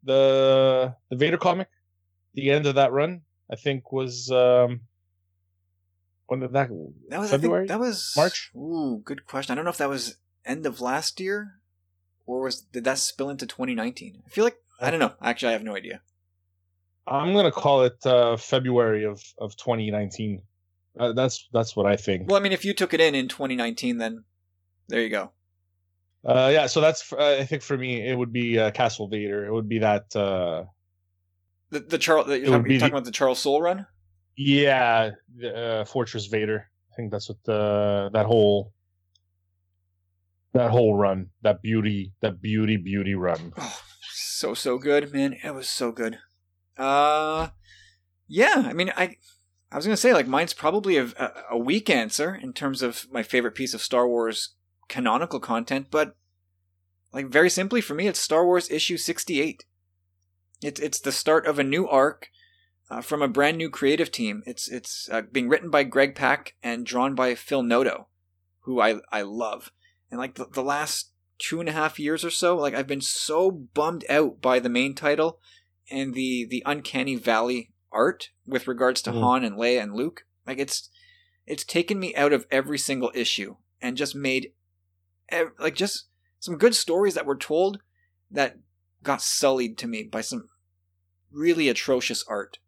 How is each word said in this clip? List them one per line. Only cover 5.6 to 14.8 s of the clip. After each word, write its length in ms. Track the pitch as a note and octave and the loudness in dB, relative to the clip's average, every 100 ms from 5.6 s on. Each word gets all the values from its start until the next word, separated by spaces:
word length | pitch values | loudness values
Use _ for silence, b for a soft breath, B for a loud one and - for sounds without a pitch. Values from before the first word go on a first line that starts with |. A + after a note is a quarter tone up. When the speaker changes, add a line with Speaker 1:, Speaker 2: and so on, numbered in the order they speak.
| _ _ _ _ _ _ _ | _ _ _ _ _ _ _
Speaker 1:
when 140 | C3 | -6
did 120 | C3 | -2
that? 160 | C3+ C3 G2 D2 C#2+ - | -2 -2 -6 -14 -18 -12
Speaker 2:
That 120 | D#3 | -6
was, 80 | G#3 | 0
I 100 | C#3 | 2
think 40 | |
Speaker 1:
February? 220 | E3 F3 F#3+ | 2 0 -2
Speaker 2:
that 120 | G3+ | -2
was 320 | B3 G3 - | -4 -4 -4
Speaker 1:
March? 360 | - E3+ - - | 2 2 0 -14
Speaker 2:
Ooh, 460 | - C#3+ E3 C#3+ A2+ | -14 -8 -4 -4 -4
good 220 | G#2+ C#3 - | -8 -14 -8
question. 260 | C3+ C3+ | -8 -4
I 40 | B2+ | -4
don't 80 | |
know 60 | E3+ | -4
if 80 | E3 | -2
that 100 | C#3+ | -2
was 300 | C#3 A#2+ - _ _ | -2 -6 -12 _ _
end 220 | - C#3 D3+ | -10 -4 -4
of 160 | A#2+ | -4
last 380 | B2 C3+ D#3+ - | -4 -2 -4 -6
year, 340 | F#3+ G#3 G#3 F#3+ _ _ _ _ _ _ - | -6 -6 -8 _ _ _ _ _ _ _ -8
or 160 | B2+ | -4
was, 180 | C3 B2+ | -4 -6
did 240 | _ B2+ | _ -4
that 140 | A#2+ C3+ | -2 0
spill 320 | - - C#3 | -2 -4 -6
into 160 | C#3 A#2+ | -6 -10
twenty 280 | - B2+ | -6 -6
nineteen? 480 | A#2+ A2+ B2+ - - _ | -4 -6 -8 -18 -20 _
I 20 | |
feel 160 | - | 0
like, 140 | A3+ - _ | 0 0 _
I 120 | _ | _